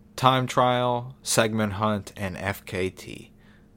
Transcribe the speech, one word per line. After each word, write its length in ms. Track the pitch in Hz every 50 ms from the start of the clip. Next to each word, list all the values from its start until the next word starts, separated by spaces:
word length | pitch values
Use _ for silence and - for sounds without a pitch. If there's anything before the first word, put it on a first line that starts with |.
| - - - -
time 240 | 127 127 131 131 127
trial, 720 | 120 - 135 127 123 123 123 123 123 123 120 120 131 - - -
segment 480 | - - 127 113 110 110 110 107 104
hunt, 400 | 92 92 110 107 107 101 95 - -
and 200 | - 101 92 90
F 280 | - 92 98 101 - -
K 260 | - - 92 92 92
T. 420 | - - - - - - - - - - - - - - - - -